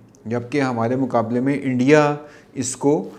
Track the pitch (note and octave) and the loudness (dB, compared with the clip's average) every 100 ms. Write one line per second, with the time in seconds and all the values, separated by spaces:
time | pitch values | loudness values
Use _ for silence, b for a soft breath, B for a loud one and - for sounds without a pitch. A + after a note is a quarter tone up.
0 | - - A2 A#2+ A#2 D3 C3+ A#2+ A#2 B2+ | -20 -18 -8 -6 -4 -2 -2 0 -2 0
1 | C3 A#2+ A2 A#2+ B2+ C#3+ C3+ B2+ B2+ D3+ | 0 0 0 0 0 -2 -2 0 4 6
2 | D3 D3 B B B - B2 - C#3 D#3 | 4 0 B B B -8 -8 -2 0 0
3 | G3 | -2